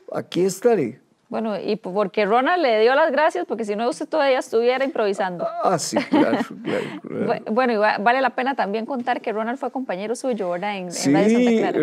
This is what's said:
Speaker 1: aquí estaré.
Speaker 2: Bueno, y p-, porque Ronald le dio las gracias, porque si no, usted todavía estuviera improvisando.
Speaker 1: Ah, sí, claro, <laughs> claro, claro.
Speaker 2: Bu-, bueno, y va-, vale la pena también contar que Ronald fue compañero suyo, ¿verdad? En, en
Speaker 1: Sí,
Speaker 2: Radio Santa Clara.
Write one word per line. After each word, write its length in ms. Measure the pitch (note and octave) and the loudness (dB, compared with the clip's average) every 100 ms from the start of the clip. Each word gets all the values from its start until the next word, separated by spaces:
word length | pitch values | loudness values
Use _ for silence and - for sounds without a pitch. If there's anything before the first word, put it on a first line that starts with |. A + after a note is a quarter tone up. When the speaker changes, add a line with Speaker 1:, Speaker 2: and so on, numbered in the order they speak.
| - | -8
Speaker 1:
aquí 280 | - - - | -10 -6 -2
estaré. 600 | F#3+ F3+ B3 A3 B2 B2+ _ _ _ | -2 2 2 2 0 -6 _ _ _
Speaker 2:
Bueno, 320 | A3+ A3 G3+ | -6 -4 -6
y 160 | - G3 | -4 -4
p-, 140 | F#3 | -4
porque 340 | F#3 G3+ - | -2 -2 0
Ronald 360 | G#3 A#3 C4+ F4+ | 2 2 2 2
le 200 | C#4 G#3+ | 2 4
dio 140 | A3+ C4+ | 4 4
las 160 | D#4+ | 4
gracias, 320 | C4 D#4 F4 F4 | 4 2 0 -4
porque 180 | A3 | -6
si 120 | G#3+ G#3 | -6 -2
no, 120 | A#3+ | -2
usted 200 | D4+ D#4 | -4 -4
todavía 320 | D#4 C#4 C4 | 0 2 2
estuviera 440 | C#4+ A3+ A#3 B3+ | 2 2 2 2
improvisando. 600 | C4+ - G#3+ G3+ F#3+ F3 - E5+ | -2 0 0 0 -2 -2 -6 -2
Speaker 1:
Ah, 160 | F4+ F3 | 0 0
sí, 180 | - - - | 0 -4 0
claro, 280 | D4 - - - | 2 2 0 -4
<laughs> 100 | - | -8
claro, 200 | - - - - | -6 -4 -4 -10
claro. 420 | - - G3+ - | -10 -6 -2 -2
Speaker 2:
Bu-, 80 | - | -2
bueno, 220 | A3 B3+ | 0 2
y 20 | A3 | 2
va-, 220 | G#3+ - | 2 2
vale 220 | G#3 B3+ | 2 4
la 140 | C4 | 2
pena 220 | - B3+ C4+ | 0 -4 -2
también 280 | G3 G#3+ | -2 -4
contar 360 | A3+ C#4 B3 B3 | -4 -6 -4 -4
que 120 | - | -4
Ronald 260 | G#3 A3 C4+ | -4 -4 -4
fue 120 | B3+ | -6
compañero 460 | B3+ C4 F3+ G#3+ B3 | -6 -6 -6 -6 -6
suyo, 340 | C4+ A3+ F#3 | -4 -4 -2
¿verdad? 260 | F3 G#3 G3+ | -4 -4 -6
En, 80 | F3+ | -8
en 60 | |
Speaker 1:
Sí, 200 | E3+ C#3 | -4 2
Speaker 2:
Radio 260 | D3 G#3 A#3 | 4 6 6
Santa 320 | B3 A3 G3 | 4 4 2
Clara. 80 | - | 0